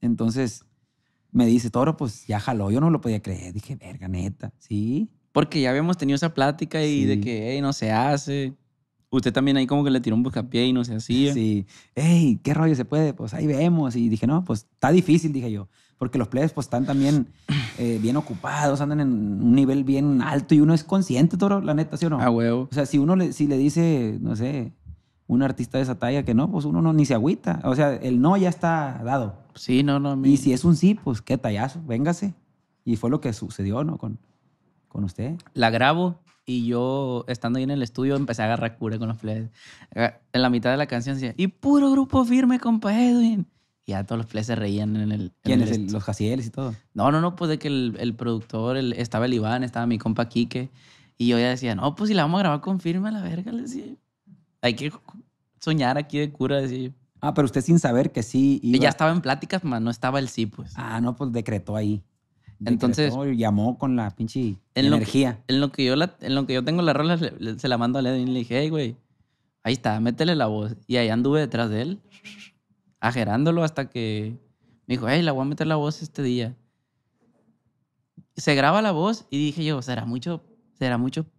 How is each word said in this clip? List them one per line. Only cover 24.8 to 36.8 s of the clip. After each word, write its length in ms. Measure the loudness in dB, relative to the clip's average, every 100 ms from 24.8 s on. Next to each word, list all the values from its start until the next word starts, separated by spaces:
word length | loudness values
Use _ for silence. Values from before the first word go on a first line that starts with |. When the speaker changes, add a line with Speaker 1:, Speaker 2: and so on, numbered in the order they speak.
| -20 -20 _ _ -2
Speaker 1:
un 160 | 2
artista 340 | 2 -2 -4 -2
de 60 |
esa 160 | -2 -2
talla 240 | -2 -2
que 100 | 2
no, 160 | 2 2
pues 120 | 0 0
uno 160 | 2
no, 120 | 4
ni 120 | 4 4
se 80 | 2
agüita. 440 | 2 0 -2 -2 0
O 100 | 2
sea, 180 | 2 0
el 260 | 0 4
no 160 | 4 4
ya 100 | 2
está 520 | 0 0 0 -4 -6
dado. 360 | -4 -2 -4 -8 -18 -10
Speaker 2:
Sí, 280 | 0 2
no, 160 | 2 0
no, 120 | 0
a 40 | 2
mí 140 | 4
Speaker 1:
Y 40 | 4
si 160 | 4
es 100 | 2
un 120 | 4 6
sí, 160 | 6 4
pues 180 | -2 -4
qué 160 | -2 -2
tallazo, 440 | -2 -2 -4 -6 -4
véngase. 480 | -2 0 -2 -4 -8 _ _ _ _ -4
Y 100 | -2
fue 140 | 0
lo 100 | -2
que 140 | -2
sucedió, 500 | -6 -8 -6 -4 -2
¿no? 140 | -4 -6
Con, 220 | -8 -12 _ _ _ _ _ _ _
con 160 | -6
usted. 320 | -6 -6 -8 -8 -10
Speaker 2:
La 160 | 0 2
grabo 520 | 4 2 2 0 -4 _ _ -6
y 200 | -4 -2
yo, 600 | 0